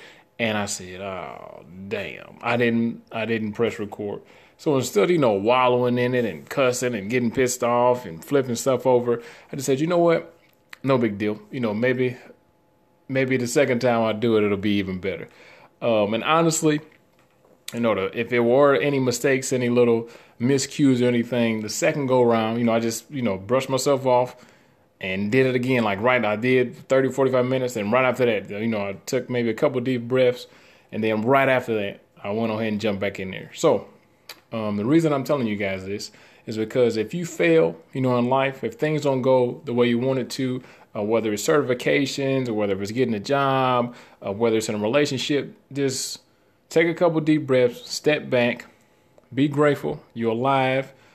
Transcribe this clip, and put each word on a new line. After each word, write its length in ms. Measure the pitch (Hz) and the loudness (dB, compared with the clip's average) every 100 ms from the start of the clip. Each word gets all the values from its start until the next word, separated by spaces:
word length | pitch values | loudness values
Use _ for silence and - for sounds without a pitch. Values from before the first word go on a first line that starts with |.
| - - _ - | -20 -20 _ -4
and 180 | 113 107 | -2 -2
I 80 | 101 | -4
said, 340 | - 90 92 | -8 -12 -12
"Oh, 640 | 98 92 76 50 50 50 - 90 98 | -10 -10 -12 -14 -16 -20 -20 -16 -8
damn, 520 | 107 85 60 - - | -8 -8 -12 -16 -10
I 160 | 117 120 | -4 0
didn't, 460 | 120 117 117 - - | 2 2 0 -4 -10
I 140 | 113 110 | -8 -4
didn't 280 | 113 110 | -4 -4
press 240 | 107 113 104 | -2 -2 -2
record." 440 | 104 - 104 101 - - - _ | -10 -8 -10 -10 -14 -20 -20 _
So 180 | 165 135 | 0 0
instead 280 | 120 208 180 | 0 2 2
of, 60 | |
you 80 | 175 | 4
know, 140 | 127 | 4
wallowing 640 | 101 104 127 127 123 123 123 | 2 2 4 4 2 2 0
in 160 | 123 127 | 0 0
it 100 | 117 | -2
and 240 | 76 - | -4 -8
cussing 460 | - 127 120 123 113 | 0 0 0 -2 -4
and 120 | 98 | -2
getting 220 | 127 120 | -2 0
pissed 340 | 135 123 - | 0 0 0
off 420 | 120 120 123 123 98 | 0 4 4 2 -2
and 200 | 80 - | -14 -2
flipping 300 | 143 131 117 | -2 0 -2
stuff 320 | 135 127 131 | -2 0 2
over, 340 | 123 120 117 - - - | 2 2 -2 -4 -20 -16
I 20 | 147 | -8
just 120 | 131 | -2
said, 120 | 135 | 0
"You 80 | 160 | 0
know 120 | 175 | 2
what? 340 | 170 165 - - _ _ _ - | 2 2 -2 -18 _ _ _ -8
No 160 | 131 131 | 0 2
big 220 | 117 101 | 2 -2
deal. 200 | 104 107 - | -4 -4 -8
You 80 | 139 | -6
know, 140 | 117 | -4
maybe, 440 | 104 123 127 127 123 - - _ _ _ _ _ _ - | 0 0 0 -2 -4 -16 -20 _ _ _ _ _ _ -6
maybe 300 | 131 131 131 | -2 0 0
the 100 | 120 | 0
second 320 | 156 131 120 | 2 2 2
time 220 | 123 117 | 2 2
I 120 | 110 | 2
do 240 | 107 117 110 | 0 2 2
it, 60 | |
it'll 140 | 104 98 | 2 0
be 220 | 104 101 | 0 0
even 180 | 92 92 | -2 -4
better." 300 | 95 85 - - - - - - | -6 -8 -10 -20 -20 -20 -20 -6
Um, 320 | 120 110 104 113 | 0 2 2 0
and 80 | |
honestly, 580 | 127 160 165 160 156 151 - _ _ _ _ _ _ _ - 120 | 2 2 4 2 0 0 -4 _ _ _ _ _ _ _ -12 -4
you 40 | |
know, 140 | 117 | 0
the, 260 | 98 95 120 | 0 -2 -4
if 100 | 117 | -2
there 140 | 123 | 0
were 320 | 120 131 143 135 | 2 4 4 4
any 240 | 143 139 | 0 0
mistakes, 540 | 127 - 143 131 131 | -2 -2 0 -2 -2
any 160 | 127 120 | -2 0
little 400 | 120 120 113 117 - - - | 4 4 2 -2 -14 -20 -4
miscues 640 | 120 139 - - 139 127 | 0 0 0 0 2 4
or 60 | 123 | 2
anything, 540 | 120 117 120 117 110 | 2 0 0 0 0
the 80 | 107 | -4
second 380 | - 160 156 131 | -2 0 0 2
go 160 | 127 | 4
round, 340 | 120 113 110 117 | 4 4 0 0
you 60 | |
know, 100 | 117 | 2
I 60 | 113 | 2
just, 300 | 117 113 - | 0 -4 -8
you 100 | 139 | -4
know, 160 | 117 95 | -4 -4
brushed 320 | 101 131 135 | -2 -2 0
myself 380 | 131 147 135 127 | -2 0 0 2
off 280 | 123 123 - - - _ _ _ - | 2 2 -6 -20 -20 _ _ _ -12
and 280 | 95 95 104 | -6 -4 0
did 160 | 131 131 | 2 2
it 80 | 127 | 2
again. 280 | 123 127 | 0 0
Like, 160 | 110 95 | 0 0
right, 240 | 120 127 | 2 2
I 120 | 107 107 | 2 0
did 520 | 127 127 120 - - | 2 2 2 -4 0
thirty, 220 | 131 131 | 2 2
forty-five 380 | 120 131 127 127 | 0 2 2 0
minutes, 280 | 131 123 110 | 0 -2 -4
and 160 | 101 | 0
right 140 | 123 127 | 2 2
after 180 | 120 120 | 2 0
that, 240 | 104 95 101 | 0 -4 -6
you 60 | 113 | -4
know, 140 | 107 | -2
I 120 | 101 98 - | -4 -8 -6
took 240 | 131 123 | -4 -4
maybe 180 | 123 117 | -2 -2
a 40 | 110 | 0
couple 260 | 131 127 | 0 0
deep 220 | 120 127 117 | -2 -4 -2
breaths, 380 | 131 127 123 - - - - _ | 2 2 2 -6 -20 -20 -20 _
and 120 | 107 | -4
then 200 | 110 110 | -2 0
right 260 | 113 135 135 | 2 4 4
after 240 | 127 120 | 2 0
that, 280 | 110 101 - _ _ | -4 -4 -8 _ _
I 60 | 101 | -8
went 220 | 107 113 | -4 -2
ahead 160 | 107 113 | -2 -2
and 120 | 107 | -2
jumped 220 | 107 98 | -2 -2
back 180 | 101 98 | -4 -6
in 120 | 92 | -10
there. 180 | 104 - - | -10 -14 -2
So, 320 | 165 107 - - _ _ - - _ | 2 2 -2 -20 _ _ -20 -20 _
um, 260 | 113 107 104 | -6 -4 -2
the 80 | 110 | 2
reason 260 | 165 160 | 2 4
I'm 120 | 143 | 0
telling 240 | 127 147 113 | -2 -2 -2
you 80 | 104 | -2
guys 320 | 101 95 95 | -4 -6 -8
this 240 | 101 - - - - - | -10 -10 -18 -20 -20 -10
is 100 | 110 | -6
because 420 | 110 131 120 107 | -4 2 2 2
if 180 | 107 175 | -4 -4
you 100 | 175 | -8
fail, 520 | - 170 160 82 - - | -2 2 4 2 0 -10
you 80 | 139 | -4
know, 140 | 127 123 | 0 2
in 100 | 120 | 2
life, 340 | 135 135 135 | 2 0 -2
if 120 | 117 - | -8 -4
things 260 | 156 151 | -2 0
don't 220 | 139 131 | 0 0
go 380 | 127 131 123 - - | 2 2 2 -4 -4
the 80 | |
way 140 | 120 120 | 2 2
you 100 | 120 | 2
want 220 | 131 131 | 0 -2
it 100 | 117 | -4
to, 300 | - 131 127 - - - 113 | -4 -4 -6 -10 -20 -14 -6
uh, 60 | |
whether 320 | 104 113 110 | 0 0 0
it's 140 | 104 - | -2 2
certifications 1000 | 156 127 123 151 143 135 - 135 135 123 | 2 2 -2 0 0 0 -2 -2 0 -2
or 60 | |
whether 260 | 104 101 95 | -2 0 -2
it's 120 | 101 | -4
getting 240 | 113 123 107 | -2 0 -2
a 40 | |
job, 760 | 101 139 139 135 127 123 120 - - - | -2 0 2 2 2 2 0 -6 -20 -12
uh, 80 | 104 | -8
whether 260 | 101 117 110 | 0 2 2
it's 120 | 107 | 0
in 60 | 107 | -2
a 20 | |
relationship, 720 | 104 143 147 131 - 143 - - - | 0 2 0 -2 -2 -2 -4 -12 -12
just 460 | 139 139 123 - - _ _ _ _ - | -4 -2 -2 -8 -10 _ _ _ _ -4
take 180 | 160 170 | 0 0
a 60 | |
couple 260 | 165 175 160 | 2 0 2
deep 260 | 151 151 131 | 2 0 2
breaths, 420 | 127 123 - - | 4 4 0 -12
step 400 | - 151 151 123 | -4 0 0 0
back, 380 | 127 120 110 - _ _ _ _ _ - | 0 2 -2 -10 _ _ _ _ _ -10
be 140 | 120 143 | -2 0
grateful 560 | 139 147 139 151 151 - | 2 2 2 -2 -8 -10
you're 180 | 117 113 | -6 -2
alive, 640 | 113 131 135 131 131 135 - _ | 0 0 2 2 0 -4 -10 _